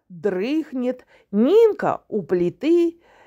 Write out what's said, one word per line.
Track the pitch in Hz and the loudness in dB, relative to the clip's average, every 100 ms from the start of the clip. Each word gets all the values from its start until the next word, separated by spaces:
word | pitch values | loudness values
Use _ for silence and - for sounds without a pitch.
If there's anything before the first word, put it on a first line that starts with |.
| _ | _
дрыхнет, | 175 196 180 226 311 302 254 247 254 _ _ _ | -8 -4 -4 -2 -4 -6 -6 -6 -6 _ _ _
Нинка | 202 247 415 453 - 165 - _ | 0 2 4 4 2 -4 -4 _
у | 214 | -8
плиты. | 156 180 175 - 294 339 339 330 _ _ | -2 -2 -2 -2 0 2 2 -4 _ _